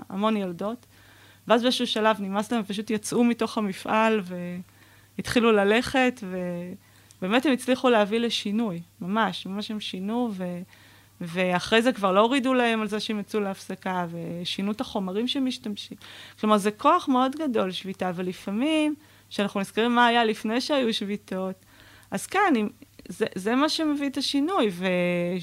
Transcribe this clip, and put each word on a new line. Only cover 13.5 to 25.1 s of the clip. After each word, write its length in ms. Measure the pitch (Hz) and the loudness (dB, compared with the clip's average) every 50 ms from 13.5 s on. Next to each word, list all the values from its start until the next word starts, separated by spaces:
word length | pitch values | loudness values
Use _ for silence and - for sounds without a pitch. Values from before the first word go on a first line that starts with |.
| 190 - - - 190 - - 196 185 180 175 165 | -4 -8 -10 -12 -12 -8 -6 -4 -2 -2 -4 -4
ושינו 600 | 170 170 165 165 170 175 180 - - - 196 208 | -6 -8 -8 -8 -8 -8 -8 -6 -4 -2 -2 -2
את 100 | 214 - | -2 -4
החומרים 460 | 254 - - 214 190 190 185 208 240 | -6 -4 -4 -4 -4 -2 -2 -2 -2
שמשתמשים. 720 | 254 - 285 262 254 247 - - 214 208 - - - - - - - - - - - - - | -2 -2 -2 -2 -2 -4 -6 -8 -10 -10 -10 -12 -14 -16 -18 -18 -20 -20 -20 -20 -20 -6 -2
כלומר, 180 | - 214 214 | 4 4 4
זה 140 | 208 185 214 | 4 4 0
כוח 360 | 208 - - 285 339 359 - | -2 2 4 4 4 6 4
מאוד 280 | 294 262 247 262 269 269 | 2 4 4 4 2 0
גדול, 360 | 311 320 277 220 220 196 185 | -2 -2 0 0 0 0 0
שביתה, 400 | 180 - - 190 190 - 190 185 175 | -4 -6 -8 -10 -6 -4 -4 -4 -4
ולפעמים, 800 | 175 185 180 185 - - 196 196 220 262 311 320 311 302 302 302 - - - - - _ _ | -4 -4 -6 -6 -6 -8 -6 -2 -2 0 0 2 2 2 0 -2 -4 -10 -20 -20 -20 _ _
כשאנחנו 300 | - - 202 202 - 202 | -4 -2 -2 0 0 -2
נזכרים 360 | 190 - - 214 226 240 240 | -4 -2 0 0 2 4 6
מה 100 | 240 240 | 6 6
היה 200 | 233 233 240 233 | 6 6 4 4
לפני 360 | 220 214 - - 214 226 262 | 2 0 -2 -2 -2 -2 -2
שהיו 320 | 254 - 302 269 254 226 220 | 0 0 0 2 2 0 0
שביתות, 600 | - 214 196 208 202 - - 190 185 190 185 190 - _ - - - - - - - - _ | -2 -4 -4 -6 -8 -6 -6 -6 -4 -4 -6 -6 -10 _ -20 -20 -20 -20 -20 -20 -20 -12 _
אז 160 | - 196 - | -6 -6 -6
כן, 260 | - - 381 415 370 277 | -2 0 2 4 4 4
אם... 140 | 220 208 208 - - - _ _ - - | 2 2 -2 -6 -12 -20 _ _ -20 -16
זה, 180 | - 185 - 214 - - | -16 -4 -4 -4 -4 -4
זה 200 | 190 180 214 240 | -4 -2 0 2
מה 140 | 262 294 311 | 2 2 0
שמביא 400 | - - 320 302 285 285 285 277 | 0 0 0 0 0 0 -2 -4
את 80 | 262 | -4
השינוי, 520 | 285 247 - - 277 285 339 403 370 247 208 | -4 -4 -2 0 0 0 2 2 2 2 2
ו-, 160 | 175 175 185 185 180 180 175 180 | 0 0 -2 0 2 2 2 0